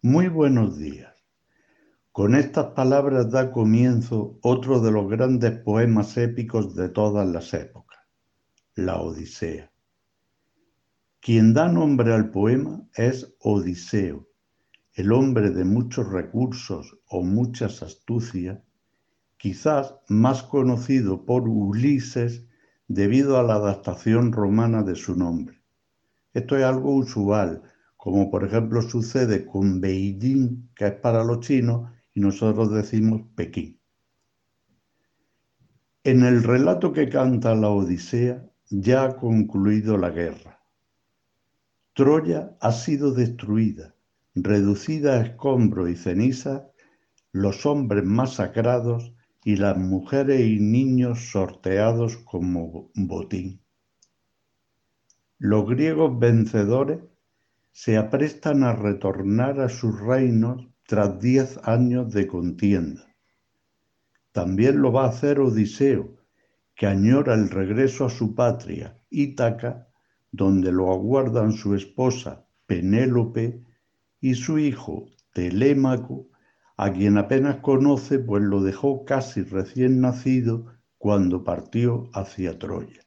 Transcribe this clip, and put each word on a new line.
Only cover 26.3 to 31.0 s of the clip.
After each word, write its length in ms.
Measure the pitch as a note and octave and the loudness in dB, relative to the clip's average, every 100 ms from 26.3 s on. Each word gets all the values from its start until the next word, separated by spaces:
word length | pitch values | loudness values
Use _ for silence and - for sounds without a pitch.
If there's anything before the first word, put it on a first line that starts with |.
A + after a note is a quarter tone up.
Esto 240 | B2+ A#2 C#3 | -8 -2 0
es 80 | C3 | 2
algo 280 | C3 C3+ | 0 0
usual, 680 | C#3 B2 A2+ G2+ G#2+ F#2 D#2+ - _ _ _ | 0 0 -2 0 2 0 -4 -14 _ _ _
como 340 | - F#2+ G2 | -2 0 0
por 140 | F#2+ | 0
ejemplo 380 | G2 A2 A2+ A#2 | -2 -2 0 -2
sucede 640 | A2+ A#2+ A2 C#3 B2 G2+ - | -2 -4 -2 0 0 0 -2
con 340 | G2 G2 F#2 | 0 0 0
Beijing, 880 | F#2+ F#2+ G2 G2 B2 C3+ B2+ A#2+ - _ | -2 -2 -4 -4 0 0 0 -4 -14 _
que 120 | G#2 | -4
es 40 | |
para 320 | G2+ | -2